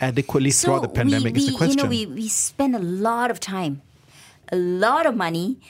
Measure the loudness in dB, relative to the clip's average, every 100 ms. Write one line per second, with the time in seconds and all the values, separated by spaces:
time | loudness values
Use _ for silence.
0 | -2 0 0 2 2 2 2 2 0 0
1 | 2 2 2 0 0 2 2 2 2 0
2 | -4 -6 -4 -2 -2 -2 0 0 -2 -2
3 | -2 0 -2 -4 -6 -4 -4 -6 -12 _
4 | _ -20 -20 -20 -6 -2 0 2 2 4
5 | 2 0 -2 -2 -4 -6